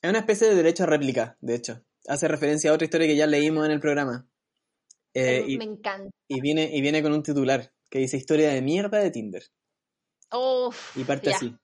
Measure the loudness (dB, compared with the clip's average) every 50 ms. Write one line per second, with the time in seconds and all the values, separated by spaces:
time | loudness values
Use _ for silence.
0 | 0 0 0 0 2 0 2 4 4 4 6 6 4 4 4 2 2 2 2 2
1 | 2 0 0 -2 -2 -4 -6 _ -4 -4 -4 -4 -4 -10 -14 -14 _ _ _ _
2 | _ -6 -4 -2 0 -2 -2 0 0 0 0 0 2 2 2 2 2 0 0 2
3 | 2 4 4 4 4 2 2 2 2 2 2 0 0 0 0 0 0 0 0 0
4 | -2 -4 -6 -8 -12 _ _ _ _ _ _ _ _ _ _ _ _ _ -20 _
5 | _ _ _ -2 0 2 2 0 0 -2 -4 -6 -6 -8 -12 -8 -8 -8 -8 -8
6 | -14 -18 -20 _ _ _ -6 -2 -2 0 0 0 0 0 -2 -2 0 0 0 2
7 | 0 0 0 0 -2 -2 0 0 2 2 2 0 -2 -8 _ _ _ _ -4 -2
8 | -2 -2 -2 -6 -2 0 2 4 4 2 2 0 0 0 0 0 -2 0 0 0
9 | 0 0 -2 -4 -8 -8 -12 -14 -16 -18 _ _ _ _ _ _ _ _ _ _
10 | _ _ _ _ _ _ -4 -2 0 0 0 0 0 -2 -4 -8 -16 -12 -10 -8
11 | -4 -4 -4 -2 0 -2 0 0 -2 -6 -10 _